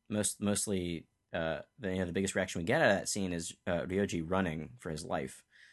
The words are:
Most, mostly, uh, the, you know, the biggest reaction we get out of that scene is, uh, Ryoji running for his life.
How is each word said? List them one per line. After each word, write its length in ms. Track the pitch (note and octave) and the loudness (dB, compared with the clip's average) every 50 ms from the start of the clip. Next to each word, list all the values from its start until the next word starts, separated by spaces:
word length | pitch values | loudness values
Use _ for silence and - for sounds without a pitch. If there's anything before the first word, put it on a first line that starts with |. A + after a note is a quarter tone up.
| _ - | _ -4
Most, 300 | G#2+ G#2 G#2 - - - | 0 0 0 0 0 0
mostly, 640 | G#2 G2+ G2+ F#2+ - - G2+ F#2 F2+ F2 E2+ D#2+ - _ _ _ _ _ - | 0 2 2 2 2 0 0 0 0 -2 -4 -4 -6 _ _ _ _ _ -4
uh, 260 | F2 E2 D#2+ D#2+ C#2 - _ _ - | -2 0 0 -2 -2 -6 _ _ -8
the, 140 | B2+ F#2+ F#2 | -4 -2 0
you 60 | F#2 | 0
know, 60 | F#2 | 0
the 60 | F2 | 0
biggest 240 | E2+ F#2+ G2 F#2+ - | 0 0 0 0 2
reaction 240 | G2+ F#2+ F2+ - F#2+ | 0 0 0 -2 -4
we 60 | E2 | 0
get 160 | - B2 D#3+ | 2 2 4
out 80 | D#3+ A#2+ | 6 6
of 40 | A#2 A2 | 6 4
that 120 | - - | 2 -2
scene 240 | - G#2 G2 F2+ F2 | -2 -2 0 0 -2
is, 220 | E2+ E2+ - - - - - | -2 -4 -6 -10 -8 -4 -2
uh, 140 | F2 E2+ | 0 0
Ryoji 420 | C2 D#2 F#2 G2 G2+ F#2+ - F2 D#2+ | 0 0 0 2 2 2 0 -2 -2
running 440 | D#2+ F#2 F#2+ F#2+ F2 D#2 D#2+ D2+ C#2+ - - | 0 2 2 2 2 0 -4 -6 -10 -12 -12
for 100 | - F2 | -8 -6
his 120 | D#2+ D2+ E2+ | -6 -6 -4
life. 380 | F2 F2+ E2 C#2 - - - - _ _ - - - | -2 -2 -2 -2 -4 -8 -14 -20 _ _ -20 -20 -20